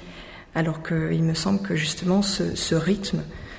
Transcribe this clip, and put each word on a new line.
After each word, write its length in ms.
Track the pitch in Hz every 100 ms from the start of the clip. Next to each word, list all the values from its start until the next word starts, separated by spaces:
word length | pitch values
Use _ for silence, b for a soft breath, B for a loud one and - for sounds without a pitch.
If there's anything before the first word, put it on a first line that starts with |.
| B B B B B
Alors 280 | 165 160 156
qu'il 400 | - 165 160 165
me 120 | 165
semble 260 | 160 190 196
que, 160 | - 170
justement, 440 | 151 - 185 190
ce, 340 | 202 - 170 -
ce 180 | -
rythme, 480 | 165 160 202 - 165 151 B B